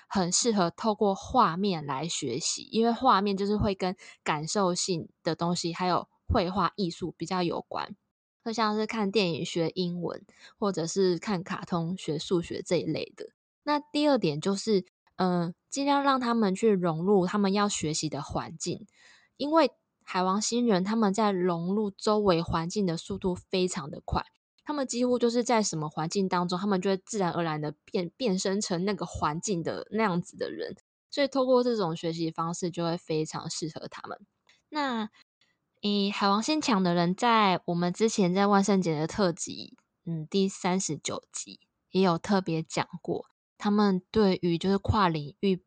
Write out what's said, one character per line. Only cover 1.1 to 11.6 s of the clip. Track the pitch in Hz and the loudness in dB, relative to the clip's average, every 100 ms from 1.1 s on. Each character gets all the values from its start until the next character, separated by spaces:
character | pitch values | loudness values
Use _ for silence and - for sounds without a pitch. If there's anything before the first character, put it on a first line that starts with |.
画 | 196 - 254 190 170 | 0 0 2 2 2
面 | 202 165 143 | -2 -2 -4
来 | 135 170 | -4 -4
学 | - 135 120 | -4 -4 -4
习， | - - - | -4 -6 -4
因 | 220 233 | 0 2
为 | |
画 | 233 254 196 | 2 4 4
面 | 202 196 | 2 0
就 | 202 | 0
是 | 208 | 0
会 | 214 190 | 0 0
跟 | 185 - - - | -4 -4 -12 -10
感 | - 151 160 | -4 -4 -2
受 | 208 185 | 0 0
性 | 175 - 165 107 _ | 0 -2 -4 -6 _
的 | 165 156 | -4 -2
东 | 170 | -2
西 | 175 170 | -2 -4
还 | 170 180 | -2 0
有 | 165 - _ - | 0 -2 _ -2
绘 | 226 175 | 0 0
画 | 196 170 - | 0 -2 -2
艺 | 170 | -4
术 | - 175 - | -4 -8 -6
比 | 160 | -4
较 | 185 | 0
有 | 175 - - | 0 -2 -6
关， | 80 - 202 _ _ _ _ 233 | -8 -8 -12 _ _ _ _ -6
就 | |
像 | 220 214 214 | -2 0 0
是 | 214 | -2
看 | 226 196 | -2 0
电 | 214 180 | 2 2
影 | 143 170 | 0 -4
学 | 170 160 - | -2 -2 -2
英 | 175 175 | -4 -4
文， | 165 - - _ - - | -6 -8 -14 _ -18 -4
或 | 202 | -4
者 | 185 165 | -2 -2
是 | 196 185 170 | 2 2 2
看 | 220 175 | -2 -4
卡 | 196 180 | -4 -10